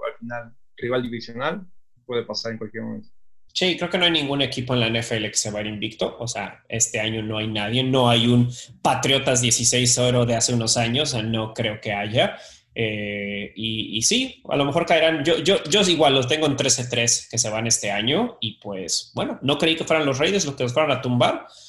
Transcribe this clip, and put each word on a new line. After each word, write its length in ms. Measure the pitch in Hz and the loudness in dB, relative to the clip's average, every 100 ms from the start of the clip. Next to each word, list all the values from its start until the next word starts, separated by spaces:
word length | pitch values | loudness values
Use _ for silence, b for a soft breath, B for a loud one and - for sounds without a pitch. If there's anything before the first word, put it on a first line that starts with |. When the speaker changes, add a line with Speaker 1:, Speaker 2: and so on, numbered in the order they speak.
| 113 | -10
Speaker 1:
al 120 | - | -10
final, 340 | 117 120 117 - - - | -10 -10 -12 -18 -20 -10
rival 260 | 120 127 | -2 -2
divisional, 640 | 120 117 117 117 147 196 - - - - - | -2 -6 -10 -6 -6 -6 -10 -18 -20 -20 -6
puede 180 | 120 | -6
pasar 280 | 117 107 117 | -4 -6 -6
en 60 | 110 | -8
cualquier 240 | 107 113 | -8 -8
momento. 260 | 113 110 - - - - - | -8 -10 -12 -18 -20 -20 -10
Speaker 2:
Sí, 220 | - 185 165 | -2 0 0
creo 140 | 175 | -2
que 80 | 185 | 2
no 80 | 175 | 2
hay 60 | |
ningún 320 | 160 139 139 | 2 0 0
equipo 320 | 127 - 123 123 | 0 -2 0 2
en 60 | |
la 60 | 113 | 2
N 120 | 117 | 0
F 160 | 113 113 | -2 -2
L 160 | 104 | -2
que 60 | - | -4
se 120 | 110 | -4
vaya 180 | 104 107 | -4 -6
invicto. 480 | 104 104 - - - | -6 -8 -4 -4 -4
O 80 | 117 | -8
sea, 360 | 110 95 - - | -6 -8 -12 -10
este 300 | 113 - 110 | -2 0 0
año 240 | 110 110 | -2 -4
no 160 | 110 107 | -4 -4
hay 80 | 110 | -4
nadie. 360 | 107 104 123 | -2 0 0
No 240 | 131 131 120 | 2 4 6
hay 200 | 120 120 | 6 6
un 240 | 123 123 B B - | 4 4 B B -2
Patriotas 580 | 151 123 131 135 139 123 | 0 2 2 2 2 2
dieciséis 540 | 120 110 117 123 123 123 | 2 2 2 2 2 4
cero 320 | 123 123 120 | 4 4 2
de 80 | 113 | 2
hace 180 | - | 2
unos 240 | 120 110 123 | 2 2 2
años. 320 | 117 131 147 | 2 0 0
O 20 | |
sea, 100 | 123 | -2
no 320 | 110 113 110 - | -2 -2 -4 -4
creo 260 | 110 110 | -4 -4
que 100 | 110 | -4
haya. 460 | 101 104 120 196 B B B _ - | -4 0 0 0 B B B _ -4
Eh, 800 | 110 107 104 101 101 101 101 - | -2 -2 -4 -6 -6 -6 -8 -8
y, 420 | 110 110 - 110 | -6 -4 -4 -2
y 40 | |
sí, 400 | - 247 262 - - | 0 0 -2 -8 -4
a 80 | 143 | 0
lo 60 | |
mejor 220 | 143 160 165 | 2 0 2
caerán. 380 | 165 160 160 | 4 4 2
Yo, 160 | 147 - | 0 2
yo, 240 | 151 196 | 2 2
yo 180 | 147 202 185 | 2 2 4
igual 260 | 160 147 | 4 6
los 140 | 135 127 | 4 2
tengo 180 | 156 151 | 2 2
en 100 | 127 | 2
trece 300 | 131 - 123 | 0 0 0
tres 400 | 120 120 - - | 0 0 0 -2
que 80 | 120 | -4
se 100 | 110 | -2
van 160 | 110 117 | -2 0
este 240 | - 104 | 0 0
año. 480 | 101 113 170 240 - | -2 0 0 0 -4
Y, 180 | 110 - | -10 -10
pues, 520 | 104 95 85 - - - | -10 -10 -6 -6 -6 -6
bueno, 240 | 240 233 | -6 -2
no 160 | 135 147 | 0 2
creí 180 | 165 160 | 2 0
que 100 | 151 | 2
fueran 200 | 160 143 | 2 2
los 140 | 127 | 2
Raiders 260 | 170 196 147 | 2 2 -2
los 80 | |
que 100 | - | -2
los 100 | 123 | 0
fueran 180 | 156 151 | 2 2
a 100 | 127 | 0
tumbar. 460 | 123 123 175 - B B | 0 2 2 2 B B